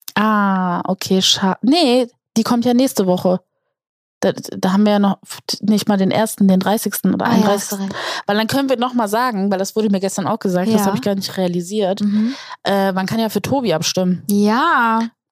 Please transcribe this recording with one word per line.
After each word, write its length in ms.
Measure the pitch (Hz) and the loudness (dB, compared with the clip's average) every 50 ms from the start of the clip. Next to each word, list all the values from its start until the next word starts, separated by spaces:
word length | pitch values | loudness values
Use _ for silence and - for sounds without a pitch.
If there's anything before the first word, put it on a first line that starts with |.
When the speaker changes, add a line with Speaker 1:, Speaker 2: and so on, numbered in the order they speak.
| _ - - | _ -8 -4
Speaker 1:
Ah, 680 | - 208 214 214 208 202 196 190 190 185 180 175 175 - | -2 0 2 2 2 2 0 0 0 0 -2 -2 -4 -4
okay, 360 | - 185 - - - 190 190 | -4 -6 -6 -2 0 0 2
scha-, 380 | 185 - - - - 190 185 - - | 2 2 0 2 0 0 0 0 0
nee, 440 | 214 277 349 339 254 240 254 254 233 - _ _ _ _ | 2 2 4 4 4 4 2 0 -2 -6 _ _ _ _
die 60 | 226 220 | -2 0
kommt 200 | - 247 240 233 | 0 0 0 2
ja 100 | 247 247 | 2 2
nächste 320 | 240 262 262 - - 202 | 2 2 2 2 0 2
Woche. 340 | 185 180 180 - 190 180 185 - _ _ _ _ _ _ _ _ _ _ _ _ _ _ _ | 2 2 2 2 2 0 0 -2 _ _ _ _ _ _ _ _ _ _ _ _ _ _ _
Da, 120 | - 196 160 | -2 -2 -2
da 400 | - - - - 196 190 190 185 | -2 -6 -12 -6 -4 -2 0 2
haben 140 | 196 208 | 4 4
wir 60 | 208 208 | 4 4
ja 60 | 202 | 2
noch 200 | 202 196 196 - - - - - - - - - | 2 2 0 -2 -6 -14 -20 -14 -10 -10 -8 -4
nicht 260 | - 196 214 208 - | 0 0 0 2 2
mal 120 | - 208 196 | 0 0 2
den 120 | 190 190 | 2 2
ersten, 380 | - - 220 220 - - 202 196 | 2 0 0 -2 0 2 2 4
den 120 | 190 185 | 4 4
dreißigsten 520 | 185 190 196 - - 208 202 - - 190 - | 2 0 0 -2 -2 -4 -4 -2 -2 -2 0
oder 120 | - - | 0 0
Speaker 2:
Ah, 40 | - | 2
ja, 40 | 233 | 2
Speaker 1:
einunddreißigsten. 440 | 196 214 202 202 202 202 - 208 196 | 2 4 2 2 0 -2 -6 -6 -6
Speaker 2:
hast 100 | 196 190 | -6 -6
du 40 | 190 | -8
recht. 280 | - - - - - - | -8 -8 -8 -8 -8 -4
Speaker 1:
Weil 100 | - 202 | -2 -2
dann 100 | 208 220 | -2 0
können 220 | 220 240 269 277 262 | 0 0 -2 0 0
wir 80 | 262 233 | 0 0
noch 160 | 240 247 247 | 0 -2 0
mal 140 | 240 233 202 | -2 -2 0
sagen, 420 | 202 226 247 254 233 196 190 202 | 0 0 0 0 -2 -2 0 0
weil 80 | 202 185 | 0 -2
das 180 | 196 190 - | -2 -2 -2
wurde 140 | - 214 220 | 0 0 2
mir 100 | 202 190 | 2 0
gestern 260 | 185 190 - - 190 | 0 -2 -4 -4 -4
auch 120 | - 208 226 | -2 -2 -2
gesagt, 300 | - 202 180 180 180 220 | -2 0 0 0 0 2
das 120 | 226 208 | 2 2
Speaker 2:
Ja. 60 | 208 | 2
Speaker 1:
hab 80 | 196 196 | 0 0
ich 80 | 220 262 | -2 -2
gar 120 | 208 196 | -2 -2
nicht 220 | 196 190 - - | -2 -4 -6 -4
realisiert. 640 | - 185 180 175 175 175 175 202 214 208 180 190 208 | -2 -2 -2 -2 -4 -6 -4 -4 -2 -2 0 0 -2
Speaker 2:
Mhm. 340 | 208 208 202 214 214 233 269 - - - - - - | -2 0 0 0 0 -2 -4 -6 -12 -16 -18 -8 -4
Speaker 1:
Äh, 280 | - 196 196 196 196 190 | -2 0 2 2 0 0
man 140 | 185 190 | -2 -2
kann 120 | 185 - 226 | -2 -2 -2
ja 100 | 226 220 | -2 -2
für 140 | - 202 - | -2 -4 -2
Tobi 320 | - 254 277 254 220 160 | -2 -2 0 0 0 0
abstimmen. 480 | 160 165 - - - 185 180 180 170 - - | 0 -2 -2 -2 0 0 0 0 -2 -2 0
Speaker 2:
Ja. 680 | 202 202 208 208 214 240 294 339 330 269 240 226 220 226 226 233 - _ _ _ | 0 2 2 2 2 2 2 2 2 2 2 2 0 0 -2 -4 -8 _ _ _